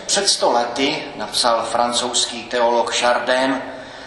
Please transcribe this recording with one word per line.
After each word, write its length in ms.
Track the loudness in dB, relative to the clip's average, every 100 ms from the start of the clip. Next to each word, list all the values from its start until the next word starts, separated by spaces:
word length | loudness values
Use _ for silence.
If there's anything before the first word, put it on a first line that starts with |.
| -2
před 220 | 0 2
sto 240 | 2 4
lety 520 | 4 0 0 0 0 -8 -10
napsal 500 | -6 0 2 2 0
francouzský 800 | 0 0 0 -2 -2 -2 -6
teolog 500 | -4 2 2 4 2
Chardin, 680 | 2 2 2 2 2 2 -2 -6 -12 -14 -16